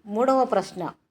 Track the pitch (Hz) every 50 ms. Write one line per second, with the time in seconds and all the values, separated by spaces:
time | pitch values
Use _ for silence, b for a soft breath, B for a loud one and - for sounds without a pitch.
0 | - 208 202 220 254 262 269 262 254 262 220 196 180 - - 185 170 139 - -
1 | _ _